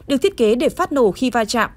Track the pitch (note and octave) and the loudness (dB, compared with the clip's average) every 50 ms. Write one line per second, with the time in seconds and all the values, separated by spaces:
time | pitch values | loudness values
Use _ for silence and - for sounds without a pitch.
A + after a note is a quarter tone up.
0 | - - C#4 C4 - G4+ G4 - A#3 G#3 A3+ B3 E4 B3+ - - F4+ F4+ D#4 C#4 | -6 -4 -2 0 0 0 0 2 2 2 2 2 0 -2 0 -2 -4 -2 0 2
1 | B3 G3+ F3+ - C4 B3+ A3 A#3+ A3 G#3+ - A#3 G#3 - - | 2 2 0 0 -2 -2 0 -2 -2 -2 -2 -2 -2 -2 -4